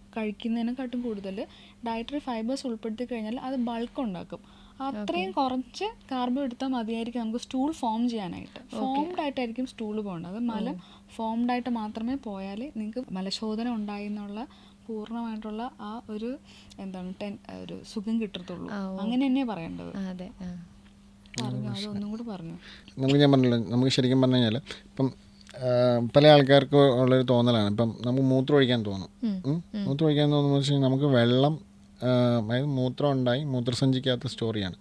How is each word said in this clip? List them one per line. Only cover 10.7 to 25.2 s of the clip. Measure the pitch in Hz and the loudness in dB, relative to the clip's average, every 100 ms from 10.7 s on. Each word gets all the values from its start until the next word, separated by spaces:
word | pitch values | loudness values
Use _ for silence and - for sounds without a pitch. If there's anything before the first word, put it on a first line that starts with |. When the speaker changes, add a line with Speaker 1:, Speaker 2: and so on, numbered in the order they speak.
| 180 | -8
Speaker 2:
ഓ. | - - - | -14 -20 -18
Speaker 1:
ഫോംഡ് | - 226 226 240 | -8 -4 -2 -2
ആയിട്ട് | 247 247 | -2 -2
മാത്രമേ | 233 214 220 226 277 | -4 -6 -6 -6 -6
പോയാലേ | 233 196 196 202 285 220 | -8 -10 -8 -10 -10 -8
നിങ്ങൾക്ക് | 214 247 262 | -8 -8 -8
മലശോധന | 185 190 - 220 220 240 | -6 -6 -6 -6 -4 -4
ഉണ്ടായി | 226 208 202 208 | -4 -6 -6 -8
എന്നുള്ള | 208 202 208 262 - - - - | -8 -8 -10 -12 -16 -20 -20 -10
പൂർണ്ണമായിട്ടുള്ള | 214 214 233 226 214 220 214 254 - | -10 -8 -8 -6 -8 -8 -8 -10 -10
ആ | 208 226 - | -12 -12 -10
ഒരു, | 214 226 285 - - - - | -8 -8 -8 -14 -20 -20 -14
എന്താണ്, | 196 185 185 | -12 -10 -10
ടെൻ-, | 190 208 202 - 185 | -8 -10 -10 -14 -14
ഒരു | 180 180 - | -12 -14 -10
സുഖം | 226 202 226 | -8 -4 -2
കിട്ടത്തുള്ളൂ. | 214 190 180 175 175 | -2 -6 -10 -10 -8
Speaker 2:
ആ, | 202 190 | -6 -6
ഓ. | 190 | -4
Speaker 1:
അങ്ങനെ | 208 247 269 | -2 2 2
തന്നെയാ | 262 247 | 2 0
പറയേണ്ടത്. | 185 165 175 175 196 | -4 -8 -10 -8 -8
Speaker 2:
ആ, | 190 | -8
അതെ. | 180 180 - | -8 -12 -12
ആ. | 180 180 175 - - - - - - 123 | -12 -12 -16 -20 -20 -20 -20 -20 -10 -6
Speaker 1:
പറഞ്ഞു, | 123 127 127 | -4 -4 -6
Speaker 3:
ആ, | |
Speaker 1:
അതൊന്നും | 196 208 202 208 | -6 -6 -6 -8
കൂടി | 220 | -8
പറഞ്ഞു. | 233 185 165 170 - - - - | -8 -10 -12 -14 -18 -20 -16 -2
Speaker 3:
നമുക്ക് | 135 143 | 4 6
ഞാൻ | 143 | 6
പറഞ്ഞല്ലോ, | 135 127 120 | 6 4 2
നമുക്ക് | 95 120 131 | 0 2 2
ശരിക്കും | 131 127 131 | 2 4 4
പറഞ്ഞു | 127 127 | 4 4
കഴിഞ്ഞാൽ | 117 120 - - - | 2 0 -6 -16 -12
ഇപ്പം, | - 135 - | -2 -2 -4